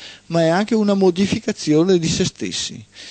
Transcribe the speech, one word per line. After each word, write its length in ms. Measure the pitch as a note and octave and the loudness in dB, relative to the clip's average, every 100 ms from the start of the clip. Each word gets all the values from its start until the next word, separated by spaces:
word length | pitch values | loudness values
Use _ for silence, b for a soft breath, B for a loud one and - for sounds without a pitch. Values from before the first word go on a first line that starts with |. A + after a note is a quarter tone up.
| B B B | B B B
ma 160 | E3 | 0
è 60 | D#3+ | 2
anche 260 | F3 G#3+ | 2 0
una 200 | A3 G#3 | 0 2
modificazione 1040 | G3 F#3+ F3 G3 A#3 - G3+ D#3 D3+ F3+ F3+ | 2 2 2 0 -2 -6 -6 0 2 4 2
di 80 | D#3 | 2
se 160 | - | -2
stessi, 600 | F3+ - G2+ E2+ - A2+ G#2+ B B | -4 -4 -8 -8 -10 -12 -20 B B